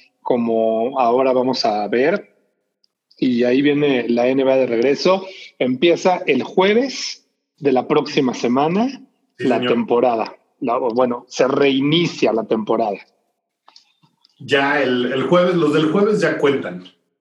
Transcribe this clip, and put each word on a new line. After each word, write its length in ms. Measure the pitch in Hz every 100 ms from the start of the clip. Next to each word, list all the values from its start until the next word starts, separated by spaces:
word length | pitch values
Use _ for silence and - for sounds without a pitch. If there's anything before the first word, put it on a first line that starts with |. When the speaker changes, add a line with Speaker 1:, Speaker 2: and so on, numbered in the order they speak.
| _ _
Speaker 1:
como 800 | - 127 117 113 113 110 120 135
ahora 340 | 120 123 131
vamos 320 | 127 127 123 113
a 200 | 104 101
ver. 460 | 117 143 196 - _ _ _ _ _ _ _ _ _
Y 260 | 131 120
ahí 180 | 123 131
viene 460 | 143 143 147 127 113
la 200 | 117 123
N 140 | 135
B 100 | 131
A 40 | 131
de 120 | 127
regreso. 580 | 113 127 135 180 190 - - - -
Empieza 600 | 127 127 170 165 185 180 -
el 180 | 127
jueves 840 | 110 185 190 220 269 - - - _ _ _ _
de 160 | 139
la 160 | 127 -
próxima 440 | 151 135 - 127
semana 540 | 113 120 127 156 185 254 - - _ _ -
Speaker 2:
Sí, 100 | 139
Speaker 1:
la 100 | 120
Speaker 2:
señor. 160 | 123
Speaker 1:
temporada. 640 | 120 110 120 123 113 104 - _ _
La, 180 | 123 123
bueno, 480 | 131 117 127 120 -
se 180 | - 131
reinicia 880 | 139 139 135 143 165 170 - 120
la 140 | 110 110
temporada. 520 | 113 107 113 113 95 - _ _ _ _ _ _ _ _ _ _ _ _ _
Speaker 2:
Ya 420 | 131 139 139 143
el, 300 | 131 123 123
el 120 | 127
jueves, 320 | - 175 180 170
los 180 | 147
del 180 | 151 156
jueves 300 | 196 208 185
ya 160 | 160 -
cuentan. 480 | 147 131 92 90 - _ _ _